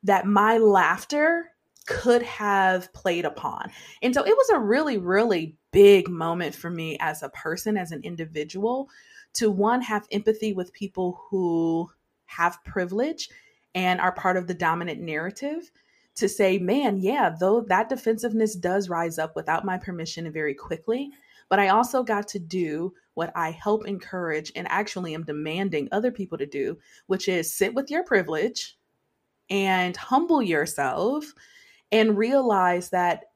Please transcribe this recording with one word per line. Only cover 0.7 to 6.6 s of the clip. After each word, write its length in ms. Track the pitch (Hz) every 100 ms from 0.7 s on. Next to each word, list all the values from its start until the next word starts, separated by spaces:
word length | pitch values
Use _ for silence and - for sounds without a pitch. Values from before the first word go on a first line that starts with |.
| 196 160 185 - 294 302 339 330 _ _ _ -
could 360 | - 247 240
have 680 | 233 - 208 196 190 185 180
played 320 | - 190 175
upon." 460 | 175 180 - - - - - -
And 120 | 233
so 120 | 254 -
it 100 | 508
was 140 | 523
a 80 | 359
really, 400 | 208 247 311 220
really 580 | 175 190 233 185 160 - _
big 380 | 180 202 196 175
moment 460 | 170 165 170 170
for 160 | -